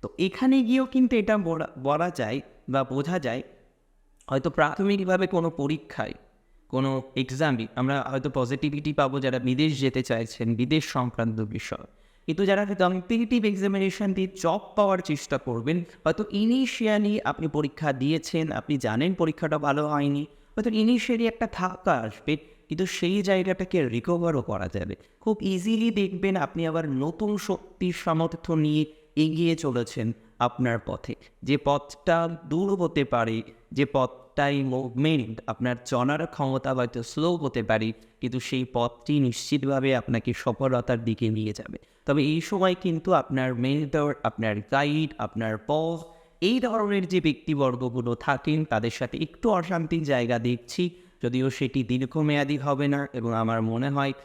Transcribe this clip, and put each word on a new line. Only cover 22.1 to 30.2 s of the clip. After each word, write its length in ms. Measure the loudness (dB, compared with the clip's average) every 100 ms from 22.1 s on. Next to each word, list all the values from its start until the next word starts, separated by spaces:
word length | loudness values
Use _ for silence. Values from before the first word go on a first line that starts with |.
| -8 -4 -4 -4 -20 _
কিন্তু 160 | -4 -4
সেই 360 | 0 0 0
জায়গাটাকে 680 | 2 2 2 -2 0 0 2
রিকভারও 520 | 0 0 0 2 0
করা 260 | -2 -4 -4
যাবে। 220 | -4 -6 -8 -14 _
খুব 180 | -2 0
ইজিলি 500 | 0 -2 0 2 2
দেখবেন 440 | 2 0 0 0 0
আপনি 320 | -2 -2 -2
আবার 220 | 0 -2
নতুন 480 | -2 -2 -2 -2 -2
শক্তির 560 | -2 -4 -6 -4 -4
সামর্থ্য 600 | -2 0 2 0 -2 -2
নিয়ে 320 | 2 4 2 0 -4 _ 2
এগিয়ে 400 | 2 4 2 2
চলেছেন 580 | 0 -2 -2 -2 -4 -4